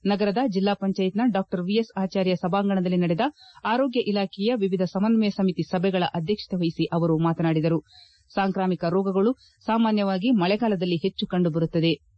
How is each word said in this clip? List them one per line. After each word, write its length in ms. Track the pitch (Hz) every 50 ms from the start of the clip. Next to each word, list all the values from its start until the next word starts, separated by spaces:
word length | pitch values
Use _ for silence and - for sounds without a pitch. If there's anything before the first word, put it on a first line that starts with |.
| _
ನಗರದ 320 | 196 202 185 208 208 190 226 262 262
ಜಿಲ್ಲಾ 260 | 180 190 190 208 202
ಪಂಚಾಯತ್ನ 480 | - - 196 190 - 190 185 - 208 240
ಡಾ 140 | 254 190 196
ವಿಎಸ್ 600 | 190 _ - 180 180 180 208 220 233 - - -
ಆಚಾರ್ಯ 360 | 190 185 - 196 190 185 185
ಸಭಾಂಗಣದಲ್ಲಿ 640 | 175 - 175 175 202 202 202 196 190 180 180 180 180
ನಡೆದ 240 | 175 170 170 165 226 294 294 _ - - _ - -
ಆರೋಗ್ಯ 340 | 208 220 247 269 277 240 254
ಇಲಾಖೆಯ 560 | - 202 202 208 196 185 - - 196 220 254
ವಿವಿಧ 260 | 233 196 196 185 180
ಸಮನ್ವಯ 480 | 185 175 - 190 202 220 233 220 220 208
ಸಮಿತಿ 340 | 190 - 196 190 170 - 165
ಸಭೆಗಳ 400 | - - 185 175 196 185 185 175 - -
ಅಧ್ಯಕ್ಷತೆ 440 | 175 165 160 208 208 - - - 180
ವಹಿಸಿ 280 | 175 165 160 - 165
ಅವರು 320 | - - 170 165 170 160 156
ಮಾತನಾಡಿದರು. 680 | 165 165 165 - 170 165 160 156 151 165 165 160 - _ _ - - _ _ _ _ _ -
ಸಾಂಕ್ರಾಮಿಕ 520 | - 196 196 185 202 190 185 180 160 - 170
ರೋಗಗಳು 440 | 170 190 196 196 185 190 196 226 262 _ - _ _ _ _
ಸಾಮಾನ್ಯವಾಗಿ 680 | - 220 226 226 220 214 208 202 196 190 185 180 247
ಮಳೆಗಾಲದಲ್ಲಿ 640 | 269 208 170 180 202 214 240 220 208 175 185 185 175
ಹೆಚ್ಚು 320 | 165 - 190 - - - -
ಕಂಡುಬರುತ್ತದೆ. 840 | - 180 180 170 147 165 165 160 - 170 160 165 156 - _ _ _